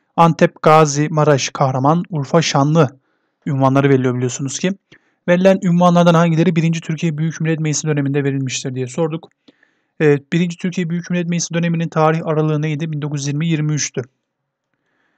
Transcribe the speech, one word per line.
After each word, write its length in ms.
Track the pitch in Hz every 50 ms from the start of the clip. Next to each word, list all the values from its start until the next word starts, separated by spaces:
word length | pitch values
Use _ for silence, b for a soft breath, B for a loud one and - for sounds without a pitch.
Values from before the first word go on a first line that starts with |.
| b b b
Antep, 460 | - 170 165 160 - 180 165 - -
Gazi, 460 | - 160 156 156 156 147 139 143 151 160
Maraş, 420 | 170 151 151 151 147 135 - -
Kahraman, 540 | - - 147 131 127 131 131 143 165 175 170 -
Urfa, 320 | 175 147 135 - - 170
Şanlı 580 | 156 - - 147 139 147 156 165 151 117 - _ _ _ _ _ _ _ _ _ _
unvanları 420 | 165 143 135 135 131 135 139 139 139
veriliyor 260 | 139 127 127 131 123
biliyorsunuz 440 | 123 127 123 - - 139 135 - -
ki. 140 | - 185 196 - _ b b b b b b b b -
Verilen 300 | 175 175 185 190 190 190 196
unvanlardan 500 | 180 170 175 180 180 175 175 175 170 165
hangileri 420 | 165 170 170 160 156 170 185 170
birinci 240 | 165 156 165 165 165
Türkiye 380 | - - 160 147 - 165 156 147
Büyük 220 | 156 165 156 -
Millet 200 | 160 156 165 151
Meclisi 260 | 156 156 147 143 -
döneminde 380 | 156 147 143 139 139 139 147 139
verilmiştir 500 | 139 135 139 135 127 120 - - 139 127
diye 120 | 127 127
sorduk. 420 | 123 - - 165 160 156 170 - - _ _ b b b b b b b b b b b _
Ee, 180 | 165 151 147 143 - _
birinci 240 | - 170 180 175 170
Türkiye 340 | - - 185 175 190 180 160
Büyük 200 | 170 175 170 -
Millet 180 | 175 175 175 170
Meclisi 260 | 170 170 - - 165
döneminin 340 | 170 170 170 165 165 165 147
tarih 380 | - 165 156 156 160 165 -
aralığı 360 | 165 156 151 156 156 156 147
neydi? 300 | 151 156 151 143 165 160
Bin 100 | 156 147
dokuz 180 | 143 147 147 143
yüz 60 | 135
yirmi 200 | 143 143 147 165
yirmi 260 | 170 160 147 151 151 151
üçtü. 280 | 143 - - - 135 123 - _ _ _ _ _ _ _ _ _ _ _ _ _ _ _ _ _ _ _ _ _